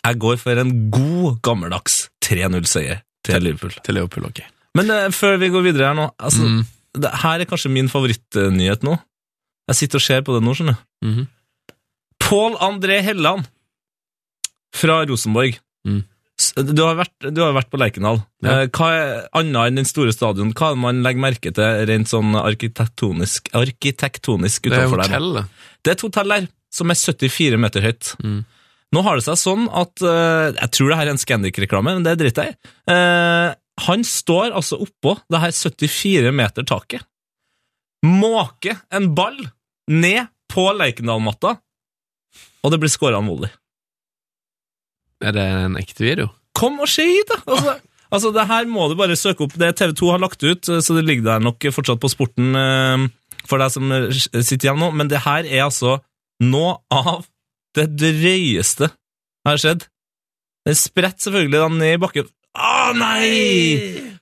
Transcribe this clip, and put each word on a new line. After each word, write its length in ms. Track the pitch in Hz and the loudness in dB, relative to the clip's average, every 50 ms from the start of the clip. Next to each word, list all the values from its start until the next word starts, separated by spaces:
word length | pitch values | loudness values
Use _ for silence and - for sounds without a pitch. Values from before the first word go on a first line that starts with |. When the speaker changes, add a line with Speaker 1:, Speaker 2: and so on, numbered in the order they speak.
| - | 0
Speaker 1:
Jeg 120 | 120 120 | 0 -2
går 200 | 117 110 113 120 120 | 2 2 0 0 0
for 160 | - 123 120 | 0 0 0
en 140 | 120 127 127 127 117 110 | 2 2 0 0 0 0
god, 540 | 107 107 131 135 151 170 180 180 151 123 113 | 2 2 2 2 2 0 0 0 0 0 0
gammeldags 540 | - 120 117 95 85 85 90 87 _ - - - - - _ _ | 0 -2 0 0 -2 -4 -6 -4 _ -2 -2 -2 -4 -8 _ _
tre 240 | - - 104 87 92 | -4 -2 0 0 0
null-seier 540 | 92 90 90 82 - - 85 73 65 - 104 _ _ _ _ | 0 0 0 0 0 -2 -2 -2 -4 -6 -8 _ _ _ _
til 200 | - - 92 90 90 | -4 0 0 0 0
Liverpool. 300 | 85 76 - - 90 - - | 0 -2 -4 -8 -12 -12 -10
Speaker 2:
Til 160 | - - 101 | -6 -4 -4
Liverpool, 320 | 98 90 90 - - 50 - | -2 -4 -4 -6 -10 -10 -10
ok. 100 | - - - - _ _ _ _ _ | -12 -14 -18 -20 _ _ _ _ _
Speaker 1:
Men, 160 | 160 190 220 | 0 0 2
eh, 180 | 220 208 196 190 | 0 0 0 -2
før 240 | 185 - 208 202 196 | 0 2 2 2 2
vi 120 | 185 185 185 | 2 2 2
går 140 | 180 185 180 | 2 2 2
videre 240 | 180 160 135 135 139 | 2 2 4 2 2
her 80 | 147 | 2
nå, 80 | 156 151 151 _ | 0 -2 -4 _
altså, 320 | - 107 139 143 113 113 | -8 -2 0 0 2 2
Speaker 2:
Mm. 160 | 117 113 113 113 - _ _ _ _ _ | 2 2 0 0 -2 _ _ _ _ _
Speaker 1:
det 180 | - - - - | -4 -4 -4 -2
her 260 | 131 - 160 160 170 | 0 0 0 0 0
er 40 | 180 | -2
kanskje 260 | - 180 170 - 139 | -4 -4 -4 -2 0
min 180 | 131 131 135 127 | 0 0 0 0
favorittnyhet 960 | - 143 131 123 113 - _ _ - 104 98 98 95 92 92 95 104 113 - | 0 0 0 0 0 -2 _ _ 0 0 2 2 2 2 2 2 0 0 0
nå. 120 | 143 170 165 - _ _ _ _ _ _ _ _ _ _ _ _ | -2 -2 -2 -4 _ _ _ _ _ _ _ _ _ _ _ _
Jeg 80 | - 127 | -2 -2
sitter 240 | - 151 135 - 139 | 0 0 0 0 0
og 20 | |
ser 200 | - - 135 131 | 2 2 2 2
på 160 | 139 139 127 | 2 0 0
det 60 | 117 110 | 2 2
nå, 100 | 120 135 | 0 0
skjønner 220 | - 170 156 120 | 0 0 0 0
du. 300 | - _ _ _ _ - | -2 _ _ _ _ -4
Speaker 2:
Mhm. 200 | 113 107 120 135 127 _ _ _ _ _ _ _ - _ _ _ _ _ _ _ _ _ _ | -2 -2 -2 -4 -6 _ _ _ _ _ _ _ -20 _ _ _ _ _ _ _ _ _ _
Speaker 1:
Pål 340 | - - 208 202 214 226 233 | 0 2 2 2 2 0 0
André 440 | - 180 190 208 196 185 190 196 202 | 0 -2 -2 -2 -2 0 0 0 2
Helland 460 | 185 208 214 185 156 156 185 202 135 - _ _ _ _ _ _ _ _ _ _ _ _ _ _ _ _ _ _ - - _ _ _ _ - | 0 -2 -2 0 0 0 0 0 -6 -10 _ _ _ _ _ _ _ _ _ _ _ _ _ _ _ _ _ _ -16 -16 _ _ _ _ -6
fra 280 | - - 160 160 160 156 | -2 0 2 2 0 0
Rosenborg. 520 | 143 131 113 - 110 107 117 131 131 113 - _ _ _ _ _ | -2 -4 -4 -2 0 0 2 2 0 -2 -6 _ _ _ _ _
Speaker 2:
Mm. 180 | 101 101 101 98 _ _ _ _ _ _ - | -4 -2 -2 -4 _ _ _ _ _ _ -2
Speaker 1:
S-, 140 | - - - | -2 -2 0
du 260 | 127 135 139 151 151 160 | -2 -2 2 2 4 4
har 120 | 165 165 | 2 2
vært, 380 | 165 180 - _ _ - 139 151 | 0 -2 -4 _ _ -10 -6 -2
du 80 | 160 | 0
har 100 | 170 156 | 0 2
vært 180 | 139 135 123 _ | 2 0 -2 _
på 100 | - 139 | 0 0
Lerkendal. 420 | 127 107 - 92 98 104 117 110 104 _ _ _ | 0 0 0 -2 -2 0 0 -2 -4 _ _ _
Speaker 2:
Ja. 200 | - 127 131 135 | 0 0 2 2
Speaker 1:
Eh, 60 | 135 | 0
hva 200 | 127 - - 165 165 165 | -2 0 0 2 2 2
er 340 | 160 156 139 117 117 101 - - | 0 0 -2 -4 -8 -10 -4 -2
annet 340 | 160 165 156 135 117 117 | -2 -2 0 2 2 2
enn 80 | 120 127 | 2 2
den 100 | 135 135 | 0 -2
store 280 | - - 156 143 117 110 | -2 0 0 0 0 0
stadion? 400 | - 123 110 101 95 104 113 113 | 0 0 -2 0 0 -2 -2 -2
Hva 160 | - 160 156 | 0 -2 -2
er 80 | 143 | 0
det 40 | 127 123 | -2 -2
man 180 | 123 123 127 123 | -2 0 0 0
legger 160 | 127 127 127 | 0 0 0
merke 320 | 135 135 123 - - - | 0 -2 -2 -2 -6 -6
til 340 | - - 107 110 113 107 110 | -2 0 2 2 2 0 2
rent 200 | 107 110 110 110 | 2 2 0 0
sånn 300 | - - 113 107 107 107 107 | 0 0 0 2 2 0 2
arkitektonisk, 1120 | - 107 107 110 - 113 - - 113 113 _ - 120 101 87 82 87 107 - - _ - | 0 0 -2 -2 -6 -8 -2 -2 -4 -4 _ -4 -4 -2 -2 -2 -2 -2 -4 -6 _ -4
arkitektonisk 1120 | - 117 123 135 123 _ - 143 127 - - 135 - - - - 113 90 90 101 - - - | -2 -2 -2 -2 -4 _ -4 -4 -2 -2 -6 -6 -6 -6 -4 -2 -2 0 0 -2 -2 -2 -2
Speaker 2:
Det 80 | - | 0
er 140 | - 127 131 | 2 2 2
Speaker 1:
utenfor 140 | 131 127 90 | 2 2 0
der 80 | 95 98 | 0 0
nå? 20 | |
Speaker 2:
hotellet. 340 | 113 135 156 185 160 107 101 92 _ _ - - _ _ _ | 0 -2 -2 -2 -4 -4 -6 -8 _ _ -20 -20 _ _ _
Speaker 1:
Det 80 | 151 | 0
er 60 | 180 | 0
et 80 | - - | 0 -2
hotell 220 | 214 - 214 202 196 | -4 -2 -2 0 2
der 180 | 208 208 185 - _ _ _ _ | 0 0 0 -4 _ _ _ _
som 180 | - - 175 170 | -8 -4 0 0
er 60 | 175 | 0
syttifire 600 | - - - 160 - 139 127 - - 165 143 117 110 | 2 0 -2 0 0 0 -2 0 2 2 2 4 2
meter 220 | 117 101 - 101 | 2 2 0 0
høyt. 320 | 101 110 113 _ - - - - - | 0 0 -2 _ -8 -12 -12 -8 -6
Speaker 2:
Mm. 160 | 107 104 104 110 _ _ _ _ _ _ _ _ _ - | -6 -6 -6 -8 _ _ _ _ _ _ _ _ _ 0
Speaker 1:
Nå 100 | 160 190 | 0 2
har 160 | 208 165 127 | 2 0 0
det 60 | 113 | 0
seg 120 | 147 165 | 0 -2
sånn 300 | - - 190 190 214 240 226 | 0 0 0 0 0 -2 -2
at, 320 | - 170 175 - _ - | -2 -2 -4 -4 _ -2
eh, 500 | 185 175 165 165 165 165 165 160 156 151 - | 0 0 2 2 2 2 2 2 0 -2 -2
jeg 180 | - - 120 | -4 -4 -2
tror 180 | - - 135 139 | 0 0 2 2
det 80 | 156 | 2
her 100 | 165 151 | 2 0
er 40 | 147 | -2
en 100 | 143 131 | -2 -4
Scandic-reklame, 680 | - - 127 110 98 92 - - 98 95 - 95 107 156 185 | -2 0 0 0 0 -2 -2 -2 -2 0 0 0 0 0 0
men 100 | 185 170 | 0 0
det 120 | 165 170 | 0 2
driter 300 | 165 156 127 117 - - | 2 2 0 0 0 -4
jeg 80 | 311 - | -4 -8
i. 160 | _ _ - _ _ _ - | _ _ -20 _ _ _ 0
Eh, 640 | 175 180 180 175 175 175 170 170 170 170 175 170 - _ _ _ _ - | 2 4 4 4 4 2 2 2 2 2 0 -2 -4 _ _ _ _ -4
han 240 | - - 180 220 233 | 0 0 0 0 0
står 480 | - - - - - 165 180 214 240 | -4 -4 -4 0 2 2 2 2 0
altså 280 | - 185 151 - - - | -2 -4 -4 -4 -4 -6
oppå 360 | 208 - _ _ - 143 196 - _ _ | -6 -8 _ _ 0 0 0 0 _ _
det 100 | 165 165 | 0 0
her 120 | 165 170 | 0 0
syttifire 800 | 165 - - 160 - - 147 147 - - - 202 196 160 120 120 139 | -2 -2 -4 -4 -4 -2 -4 -2 -2 -2 0 2 2 4 4 2 2
meter 300 | 139 117 104 - - 127 | 2 0 0 -2 -4 -4
taket. 400 | - - - - _ - 247 - _ _ _ _ _ _ _ _ _ _ _ _ _ _ _ _ _ _ _ - | -4 -4 -4 -4 _ -14 -14 -14 _ _ _ _ _ _ _ _ _ _ _ _ _ _ _ _ _ _ _ 2
Måke 760 | 156 180 190 208 226 226 220 175 120 _ _ - 190 220 - _ _ | 4 4 4 4 2 2 0 -2 -4 _ _ -6 -6 -6 -6 _ _
en 180 | 185 202 196 180 147 | -2 0 0 2 2
ball 240 | 165 185 226 277 269 214 123 _ _ _ _ _ _ _ | 2 0 0 -2 -10 -16 -16 _ _ _ _ _ _ _
ned 400 | - 151 165 170 180 196 240 247 226 _ _ _ _ | 0 2 4 4 4 2 0 -2 -6 _ _ _ _
på 200 | - 190 185 190 208 | -2 0 2 2 2
Lerkendal-matta, 840 | 208 165 131 117 - 117 117 113 110 110 107 104 _ - 196 233 - _ _ _ _ _ _ _ _ _ _ _ _ _ _ _ - - _ _ _ - | 2 0 0 0 -2 -4 -2 -2 0 0 -2 -2 _ -2 -2 -2 -4 _ _ _ _ _ _ _ _ _ _ _ _ _ _ _ -20 -20 _ _ _ 0
og 80 | 143 | 0
det 80 | 160 160 | 0 2
blir 120 | 156 151 | 2 0
skåret 280 | - - 156 135 113 101 | 0 0 0 0 0 0
en 80 | 104 | -2
volley. 240 | 104 85 65 - 104 - _ _ _ _ _ _ _ _ _ _ _ _ _ _ _ _ _ _ _ _ _ _ _ _ _ _ _ _ _ _ _ _ _ | -2 -4 -6 -6 -10 -10 _ _ _ _ _ _ _ _ _ _ _ _ _ _ _ _ _ _ _ _ _ _ _ _ _ _ _ _ _ _ _ _ _
Speaker 2:
Er 140 | 101 104 104 | -4 -2 0
det 80 | 104 98 | 0 0
en 320 | 95 95 95 92 92 92 | 0 0 0 0 -2 -2
ekte 280 | - 95 - - - 110 | -4 -6 -10 -6 -2 0
video? 240 | 117 147 - - 101 - _ _ _ _ | 0 0 0 -2 -6 -6 _ _ _ _
Speaker 1:
Kom 260 | - 226 247 285 277 | -2 0 0 0 -2
og 80 | 285 294 | -2 -2
se 140 | - - 311 | 0 2 2
hit, 240 | 339 359 392 427 | 4 4 2 2
da! 120 | - 466 381 | 0 -4 -4
Altså, 320 | - - 262 262 277 285 262 - _ _ _ _ _ _ | -2 0 0 2 2 0 -2 -4 _ _ _ _ _ _
altså, 200 | 208 202 220 220 214 | -2 0 0 0 0
det 120 | 220 220 | 0 0
her 200 | 196 226 226 240 | 2 0 -2 0
må 200 | 233 226 208 170 | -2 -2 0 0
du 80 | 147 160 | 0 2
bare 220 | 180 202 180 175 - | 0 0 0 0 0
søke 240 | - 196 180 - 151 | 0 -2 0 0 -4
opp. 100 | 139 - 165 | -4 -2 -2
Det 140 | 170 170 170 | -2 -2 0
T 120 | - 202 | 0 -2
V 80 | 170 160 - | -2 0 0
to 120 | 185 175 | 2 2
har 100 | 175 180 | 2 2
lagt 220 | 185 185 - _ - | 0 -4 -4 _ 0
ut, 200 | 151 180 180 - | 0 0 0 -2
så 300 | - 170 165 160 - 165 | -2 -2 0 0 2 2
det 80 | 165 160 | 2 2
ligger 220 | 156 147 120 110 | 2 0 2 2
der 160 | 110 113 110 110 | 2 2 2 2
nok 240 | 120 117 _ - 143 135 | 0 -2 _ -4 -4 -2
fortsatt 240 | - 131 - 123 117 | -2 -2 -2 -2 0
på 120 | - 135 | -2 -4
Sporten, 420 | - - 135 120 _ - 123 131 131 | -2 -2 -4 -2 _ -2 0 0 0
eh, 500 | 135 135 131 135 131 131 131 131 127 131 123 - _ _ _ - - - | 0 0 0 2 2 2 2 2 0 0 -2 -6 _ _ _ -20 -20 -4
for 140 | - 139 135 | -2 0 0
deg 120 | 135 131 | 2 0
som, 200 | - 135 135 135 | 0 -2 -2 0
eh, 200 | 131 131 123 101 | 0 0 0 0
sitter 580 | 131 131 127 - - 117 120 - 135 127 127 135 | 0 -2 -2 -2 0 -2 0 0 0 0 0 0
hjemme 160 | 139 151 165 | 0 0 0
nå. 40 | 175 156 | 0 0
Men 160 | 151 147 143 | -2 -2 0
det 100 | 147 143 - | -2 0 0
her 180 | 143 143 156 170 | 0 0 0 -2
er 220 | 151 135 131 139 | 0 0 2 2
altså 300 | 143 135 - 127 123 135 139 _ _ _ _ _ _ _ _ | 2 0 0 0 0 0 0 _ _ _ _ _ _ _ _
noe 380 | 120 123 131 143 160 180 185 - _ _ | 2 2 2 2 2 0 -2 -4 _ _
av 360 | 123 135 123 175 170 170 175 _ _ _ _ _ _ _ _ _ _ | 0 0 2 0 -2 -4 -8 _ _ _ _ _ _ _ _ _ _
det 140 | 151 156 156 151 | 0 0 0 0
drøyeste 920 | 147 156 160 156 156 160 180 185 190 180 143 107 82 101 - - - 143 156 | 0 0 2 2 4 2 2 2 2 2 0 0 0 0 -2 0 0 0 -2
jeg 560 | - _ _ _ _ _ _ _ _ _ _ | -2 _ _ _ _ _ _ _ _ _ _
har 120 | 143 147 | 0 0
sett. 300 | 143 - 156 170 175 - _ _ _ _ _ _ _ _ _ _ _ _ _ _ _ _ | 2 2 0 0 0 -6 _ _ _ _ _ _ _ _ _ _ _ _ _ _ _ _
Den 100 | - 156 | 0 0
spretter 520 | - - - _ 190 175 190 185 - - 214 | 0 0 0 _ 0 0 0 -2 -6 -8 -2
selvfølgelig 300 | 196 202 165 143 143 151 | 0 0 0 2 2 2
da 80 | 160 | 2
ned 260 | 160 165 160 160 156 165 | 2 2 2 2 2 2
i 80 | 170 | 2
bakken. 260 | 185 175 - - - - _ _ _ _ _ | 0 -2 -2 -6 -6 -6 _ _ _ _ _
Å, 380 | - - 226 240 262 247 240 240 | -4 -2 0 0 0 0 0 0
nei! 1120 | 233 233 220 220 220 226 220 226 220 208 202 190 180 165 160 151 135 - 95 90 - 269 247 196 - | 0 -2 -2 -2 0 0 0 0 0 0 2 2 2 2 2 0 -2 -2 -6 -10 -10 -12 -14 -18 -20